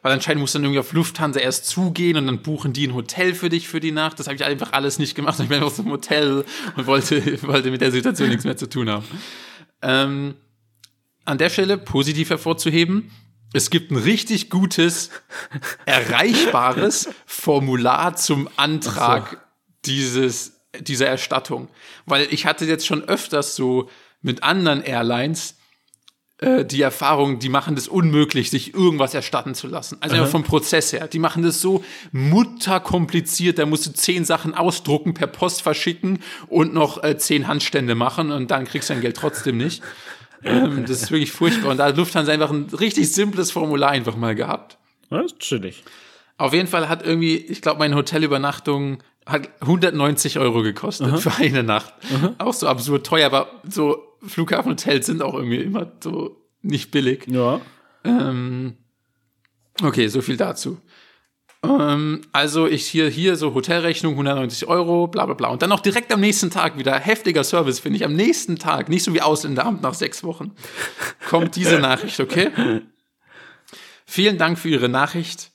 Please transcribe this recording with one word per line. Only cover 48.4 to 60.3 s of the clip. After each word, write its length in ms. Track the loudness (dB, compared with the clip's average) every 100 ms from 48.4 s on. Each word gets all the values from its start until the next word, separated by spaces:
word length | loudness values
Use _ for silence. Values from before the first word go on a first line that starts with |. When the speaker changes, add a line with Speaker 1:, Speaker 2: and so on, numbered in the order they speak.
| -2 -4 -2 -2 -2 -6 _ _
Speaker 1:
hat 240 | -4 -4 -4 _
hundertneunzig 720 | 2 4 4 2 2 2 0 0
Euro 240 | 2 2
gekostet 460 | 0 -2 -6 -2 0
Speaker 2:
Aha. 80 | 2
Speaker 1:
für 160 | 0 2
eine 200 | 2 2
Nacht. 320 | 2 0 -2 -18 -4
Speaker 2:
Aha. 200 | 0 0 0
Speaker 1:
Auch 140 | -4
so 160 | 0 0
absurd 380 | 0 0 -2 2
teuer, 200 | 2 4
aber 220 | 2 -2 -8 -10
so 340 | 0 0 0 -6 _
Flughafenhotels 840 | -8 -4 0 0 0 -2 0 0 0
sind 160 | -2
auch 120 | -2
irgendwie 220 | -2 -2 -2
immer 340 | -2 -4 -6 -10
so 340 | -8 -6 -8 -12 _ _
nicht 280 | -4 -4 -2
billig. 360 | 0 0 -2 -2
Speaker 2:
Ja. 320 | 0 2 0 -6 _ _ _
Speaker 1:
Ähm, 720 | 0 0 0 -4 -4 -6 -8 -10 _ _ _ _ _ _ _ _ _ -2
okay, 240 | 0 2 2
so 120 | 0
viel 160 | -2